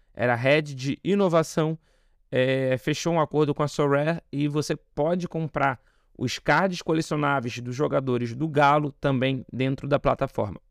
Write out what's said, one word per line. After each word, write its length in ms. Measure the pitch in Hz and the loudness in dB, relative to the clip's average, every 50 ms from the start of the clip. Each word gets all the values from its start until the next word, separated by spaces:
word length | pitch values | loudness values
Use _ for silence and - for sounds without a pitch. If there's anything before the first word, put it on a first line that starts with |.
| _ _ _ | _ _ _
era 220 | - 113 123 120 | -2 0 0 0
head 400 | 117 123 135 147 156 151 147 139 | 2 2 4 4 4 2 -2 -6
de 240 | 127 127 139 - - - | -6 -4 -4 -4 -4 -2
inovação, 760 | 160 196 202 196 180 165 165 160 - - 170 156 156 160 - _ _ _ _ _ _ _ _ _ _ | 0 2 2 2 4 4 2 2 2 0 0 0 0 -2 -6 _ _ _ _ _ _ _ _ _ _
é, 460 | - 127 127 131 131 135 131 131 127 | 0 0 2 2 2 0 0 0 0
fechou 380 | 127 - 165 151 - - 170 170 | 0 0 -2 -4 -2 0 0 2
um 60 | 165 151 | 2 0
acordo 320 | - - 151 151 143 143 | 2 2 2 2 2 2
com 80 | - 147 | 0 -2
a 60 | 143 | -2
Sorare 520 | - - 147 143 139 143 147 156 170 165 - _ | 0 0 2 2 2 2 2 0 -2 -4 -8 _
e 180 | - 139 147 147 | -4 -4 -2 -2
você 280 | 143 151 143 - 156 | -2 -2 -2 -2 -4
pode 500 | 151 - _ _ - 147 160 180 185 170 | -6 -8 _ _ -2 0 0 0 -2 -4
comprar 540 | 170 - 165 165 151 - 147 139 139 131 - _ _ _ _ _ _ _ | -4 -6 -6 -6 -4 -2 0 0 0 0 -4 _ _ _ _ _ _ _
os 240 | - 120 117 - - | -6 -4 -4 -4 -2
cards 440 | - - 147 156 185 190 180 160 - | 0 2 2 4 2 2 -2 -4 -2
colecionáveis 760 | - 160 160 156 - 160 151 147 143 139 135 117 123 110 120 | -2 0 0 0 -2 -2 -2 0 0 0 0 -2 -4 -8 -8
dos 160 | 120 123 123 | -8 -8 -4
jogadores 600 | 123 151 147 147 143 135 131 123 120 120 117 117 | -2 -2 0 0 0 0 0 0 0 -2 -4 -4
do 120 | 127 151 | -4 -4
Galo 460 | 160 143 147 147 143 147 151 147 143 - _ | 0 2 4 4 6 4 4 2 -2 -6 _
também 460 | - 143 139 123 127 135 135 127 - - | -2 0 0 0 0 0 -2 -4 -6 -8
dentro 380 | - 117 131 135 139 - - 139 | -4 -2 -2 -2 -2 -4 -2 -2
da 100 | 139 135 | -2 0
plataforma. 600 | - 139 127 - 135 131 - - 110 101 90 - - _ | 2 0 0 0 -2 -4 -2 -4 -4 -4 -6 -10 -16 _